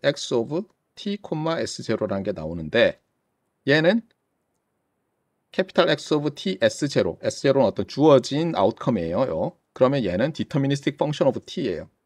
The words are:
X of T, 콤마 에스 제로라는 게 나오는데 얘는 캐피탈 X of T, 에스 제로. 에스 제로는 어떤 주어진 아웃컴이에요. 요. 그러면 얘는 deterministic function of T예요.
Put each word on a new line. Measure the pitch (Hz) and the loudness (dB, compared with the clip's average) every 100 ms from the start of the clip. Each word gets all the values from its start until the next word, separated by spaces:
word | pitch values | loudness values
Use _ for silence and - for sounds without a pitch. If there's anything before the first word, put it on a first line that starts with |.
X | 143 143 - | -2 -2 -2
of | 123 117 156 220 _ _ | -2 -2 -6 -8 _ _
T, | - 202 202 | -12 -8 -8
콤마 | - 160 160 165 | -8 -6 -4 -4
에스 | 113 - | -6 -6
제로라는 | 120 110 107 98 | -4 -2 -2 -4
게 | 98 | -4
나오는데 | 87 78 85 78 113 98 - _ _ _ _ _ _ 135 | -6 -8 -8 -2 2 2 0 _ _ _ _ _ _ 0
얘는 | 151 165 226 - _ _ _ _ _ _ _ _ _ _ _ _ _ _ | 4 4 2 -2 _ _ _ _ _ _ _ _ _ _ _ _ _ _
캐피탈 | - 190 - 170 | -4 0 2 2
X | 151 - | 0 0
of | 151 147 | -2 -2
T, | 147 196 185 | -4 -6 2
에스 | 113 - 147 | 0 2 -2
제로. | 135 92 - | 0 0 -2
에스 | 113 - | -6 0
제로는 | 139 135 110 | 2 4 2
어떤 | - 98 | 0 -4
주어진 | - 156 139 117 139 170 156 | 2 6 6 4 -2 -2 2
아웃컴이에요. | 101 - - 110 82 92 | 0 0 -2 -2 -2 -2
요. | 131 80 131 - _ | -2 -2 -6 -8 _
그러면 | - 131 139 | 2 2 2
얘는 | 101 90 139 | 0 0 -2
deterministic | 143 107 147 139 139 151 | -4 -4 -2 0 -2 -2
function | - 151 147 143 | -2 -2 0 0
of | 113 | 0
T예요. | - - 127 78 85 _ | -4 -6 -4 -6 -10 _